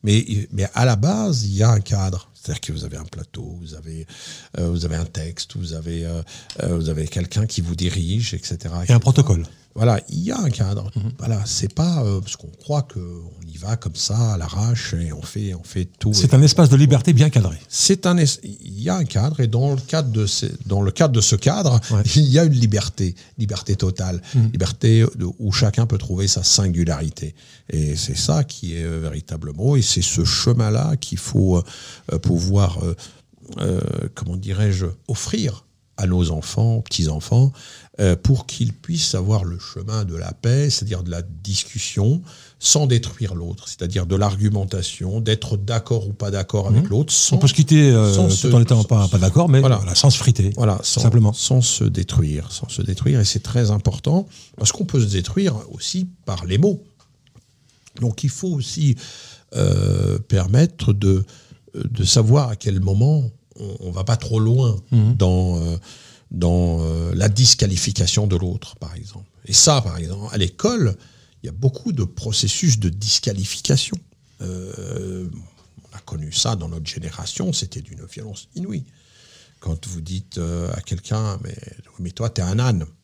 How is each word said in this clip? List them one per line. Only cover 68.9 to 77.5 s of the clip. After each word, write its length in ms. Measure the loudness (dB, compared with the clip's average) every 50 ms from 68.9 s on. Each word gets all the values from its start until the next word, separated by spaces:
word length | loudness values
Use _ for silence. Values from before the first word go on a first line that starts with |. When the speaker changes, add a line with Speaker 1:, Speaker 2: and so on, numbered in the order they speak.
| -14
Speaker 1:
exemple. 340 | -16 -16 -16 -18 -20 -20 _ _ -20 _
Et 60 | 0
ça, 280 | 2 4 4 6 4 2
par 160 | 0 -4 -6
exemple, 300 | -6 -8 -8 -8 -10 -10 -6 -2
à 20 | -2
l'école, 580 | -2 -2 -2 -2 -2 0 2 2 0 0 0 -2 -10 -20 _ _ _ _ _ _
il 40 | -14
y 20 | -12
a 40 |
beaucoup 400 | -8 -2 -2 -2 -2 -2 -6 -6
de 120 | -4 -2 -4
processus 720 | -4 -6 -10 -8 -4 -2 -2 -2 -2 -2 0 2 2 2 2
de 80 | 0 -2
disqualification. 1080 | -2 -2 -4 -2 -2 -2 -2 -2 -4 -4 -6 -6 -6 -10 -4 -2 -2 -2 -2 -4 -8 -12 -14 _ _ _ _ _ _ _
Euh, 840 | -12 -12 -10 -10 -12 -14 -14 -14 -12 -10 -10 -10 -10 -10 -10 -10 -10 -12 -12 -14 -18 -20 _ _ _ _ _ -20 _ _
on 40 | -20
a 40 | -20
connu 320 | _ -14 -12 -12 -10 -8
ça 240 | -4 -4 -2 -2 -4
dans 120 | -4 -6 -8
notre 180 | -10 -10 -10
génération, 680 | -10 -10 -10 -12 -12 -12 -12 -12 -12 -8 -6 -6 -4